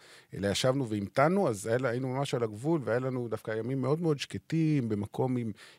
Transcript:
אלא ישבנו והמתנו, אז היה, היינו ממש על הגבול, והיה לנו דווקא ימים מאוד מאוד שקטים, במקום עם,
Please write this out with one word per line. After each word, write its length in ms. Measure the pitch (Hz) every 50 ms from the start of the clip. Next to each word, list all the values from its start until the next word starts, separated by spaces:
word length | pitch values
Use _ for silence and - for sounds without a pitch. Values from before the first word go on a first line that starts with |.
| - - - - - _ -
אלא 140 | 85 98
ישבנו 420 | 101 95 - - 131 131 139 131 107
והמתנו, 600 | 107 104 101 101 - 135 139 160 185 202 190 135
אז 180 | 107 95 95
היה, 100 | 110 113 127 135 120
היינו 180 | 117 127 131
ממש 260 | 127 127 135 139 - 143
על 100 | 123 117
הגבול, 380 | 110 104 107 131 156 170 151 117
והיה 160 | 110 113 127
לנו 280 | 127 131 127 127 120
דווקא 240 | 113 110 107 - 113
ימים 300 | 110 110 - 123 135 135
מאוד 200 | 123 131 156 165
מאוד 180 | 175 160 147 139
שקטים, 720 | - - - 95 - - 156 165 160 156 151 139 117 110
במקום 480 | 107 101 101 - - - 131 127 127
עם, 140 | 123 117 110 95 - - - -